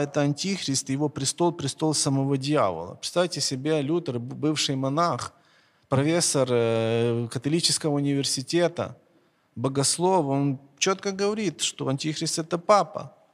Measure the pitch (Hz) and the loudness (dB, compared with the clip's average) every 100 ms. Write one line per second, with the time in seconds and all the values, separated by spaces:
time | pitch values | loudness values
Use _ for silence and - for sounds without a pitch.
0 | 143 147 143 143 190 196 - 135 - 135 | 2 2 0 0 -2 -4 -2 -4 -2 -2
1 | 147 - 135 - 175 165 139 - 156 143 | -2 -2 -4 2 0 0 -6 -2 0 2
2 | 147 135 135 139 135 151 101 82 87 - | 2 2 2 0 0 2 2 0 -8 -10
3 | - 175 180 147 - 131 147 156 139 170 | -4 0 0 0 -4 -2 0 0 0 -2
4 | 156 120 127 127 147 151 - 135 135 147 | -2 -6 -6 -4 -2 0 -2 0 0 2
5 | 170 123 - _ _ _ _ _ - 131 | 0 0 -6 _ _ _ _ _ 0 2
6 | 147 170 - 143 127 120 117 113 113 117 | 4 2 2 2 2 4 4 2 2 2
7 | 120 117 120 120 143 165 - - 156 143 | 2 0 -2 -4 0 0 2 0 0 0
8 | 143 139 135 - 123 165 170 170 98 - | 0 0 -2 -4 -2 2 2 0 -8 -8
9 | _ _ _ _ _ - 131 135 135 - | _ _ _ _ _ -4 -2 0 0 2
10 | 180 190 139 139 143 131 - - 190 196 | 2 4 2 2 2 -2 -8 -4 -2 0
11 | 202 190 202 214 202 151 - - 135 139 | -2 -2 -2 0 -2 -2 -6 -4 -4 -2
12 | 151 151 160 - 160 175 - 208 185 - | -4 -4 -4 -4 -2 -4 4 4 4 -6
13 | 139 - _ | -12 -18 _